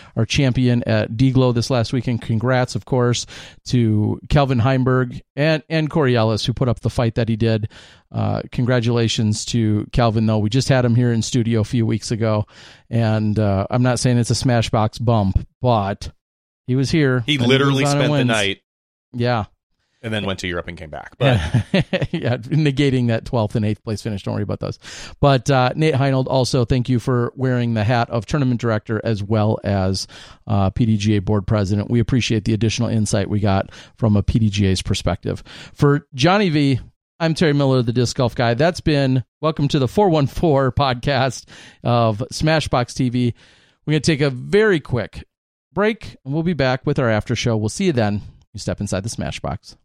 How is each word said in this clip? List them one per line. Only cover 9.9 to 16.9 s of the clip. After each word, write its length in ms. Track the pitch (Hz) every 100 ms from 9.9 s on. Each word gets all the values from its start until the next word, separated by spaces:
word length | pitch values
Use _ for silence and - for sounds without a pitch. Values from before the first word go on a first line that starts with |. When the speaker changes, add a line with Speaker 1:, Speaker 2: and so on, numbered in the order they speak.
Speaker 1:
Kelvin, 360 | - 117 110 110
though. 120 | 110
We 120 | 104
just 180 | 127 -
had 160 | 131
him 100 | 123
here 180 | 117 123
in 80 | 117
studio 380 | - 131 113 113
a 60 |
few 200 | 101 123
weeks 280 | 113 113 -
ago, 340 | 113 110 107 104 - - - -
and, 480 | 117 110 110 107 104
uh, 300 | 107 95 98
I'm 120 | 123
not 160 | 127 120
saying 200 | 135 120
it's 120 | 117
a 40 |
Smashbox 680 | 113 135 120 - 117 107 -
bump, 440 | 117 113 98 - - _
but 520 | 127 113 98 101 - - _ _ _ _ -
he 80 | 127
was 160 | 135